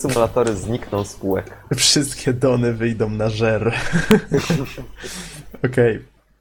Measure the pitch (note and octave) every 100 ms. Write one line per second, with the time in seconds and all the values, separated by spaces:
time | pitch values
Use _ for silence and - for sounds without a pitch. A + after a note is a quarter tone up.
0 | D3 A#2+ A2+ B2+ A#2 G2+ G2+ B2 - G2+
1 | G2+ - F#2+ F#2+ - - - B2 - D3+
2 | C#3 - - B2 B2+ B2 A#2+ A2+ A#2 A2
3 | A2 G#2+ G#2+ G#2+ A2+ G#2+ G#2+ - - E3+
4 | - G#3+ - C#3 - D#3+ C3 - B2+ -
5 | - - - - - - B2+ B2 A#2+ G#2+
6 | - _ _ _